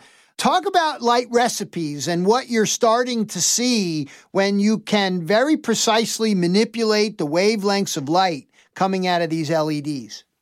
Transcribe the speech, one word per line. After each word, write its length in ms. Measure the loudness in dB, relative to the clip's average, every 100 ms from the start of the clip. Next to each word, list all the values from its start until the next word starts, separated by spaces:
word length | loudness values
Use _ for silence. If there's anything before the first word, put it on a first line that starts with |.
| -14 _ _ -2
Talk 300 | 0 0 0
about 340 | 0 0 0
light 260 | 2 2 2
recipes 800 | 2 0 -2 -8 -6 -6 -6 -4
and 180 | 0 2
what 240 | 2 0
you're 160 | 0 0
starting 600 | 2 2 4 0 -2 -4
to 140 | -2
see 680 | -2 0 0 0 0 -4 -6 -12 _
when 260 | 0 2 2
you 220 | 2 0
can 420 | 0 0 0 -2
very 320 | 0 2 2 0
precisely 800 | 0 0 2 2 0 -2 0
manipulate 840 | 0 2 2 0 -2 0 0 0 -2
the 80 | -2
wavelengths 720 | 0 2 2 0 0 -2 -4
of 120 | 0
light 400 | 2 0 -2 -12 _ _
coming 320 | -2 -2 0 0
out 160 | 0
of 80 | 0
these 200 | -2 0
L 200 | 0 0
E 100 | -4
Ds. 440 | -6 -8 -10 -18 -20 _